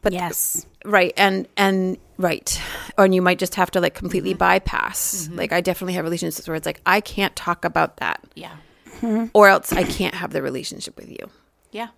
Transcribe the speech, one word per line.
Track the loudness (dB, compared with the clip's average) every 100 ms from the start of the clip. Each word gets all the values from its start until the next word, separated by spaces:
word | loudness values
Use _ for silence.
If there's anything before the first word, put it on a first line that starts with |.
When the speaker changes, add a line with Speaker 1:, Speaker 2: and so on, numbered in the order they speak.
Speaker 1:
But | 0
Speaker 2:
Yes. | -2 -4 -4 -4 -4 -10 _
Speaker 1:
right. | 0 2 2 4
And, | 2 2 -4 0
and, | 2 2 0 -4 _ -4
right. | -2 -2 -6 -6 -8 -12 -8 4
And | 6 6
you |
might | 4 4
just | 0 0
have | 0
to, | 2
like, | 0 -2
completely | -4 -4 -2
Speaker 3:
Mm-hmm. | 0
Speaker 1:
bypass. | 4 4 0 -4 -4 -4 -6 -6 -8
Speaker 3:
Mm-hmm. | -6
Speaker 1:
Like, | -2
I | -2
definitely | -2 -4 -4
have | -4 -4
relationships | -4 -4 -6 -8
where | -6
it's | -6
like, | -4 2
"I | 2
can't | 0 -4 -4 -2
talk | -4 -4 -2
about | 0 0 -2
that." | -6 -6 -12 -18
Speaker 3:
Yeah. | -18 -18 -20 _ -20 -8
Speaker 2:
Mm-hmm. | -2 -2 2
Speaker 1:
Or | 8 8
else | 8 2
I | -2
can't | -2 -2 -4 -4
have | -4
the | -4
relationship | -4 -6 -10 -12 -16 -16
with | -20
you. | -18 -18 _ _ _ _
Speaker 3:
Yeah. | -14 -14